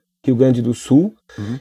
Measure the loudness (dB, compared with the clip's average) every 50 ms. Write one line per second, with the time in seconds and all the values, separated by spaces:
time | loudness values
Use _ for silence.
0 | _ _ _ _ _ -2 0 2 2 2 2 0 0 -4 -4 -6 -2 2 2 2
1 | 2 0 -4 _ _ _ -14 -12 -10 -10 -10 -12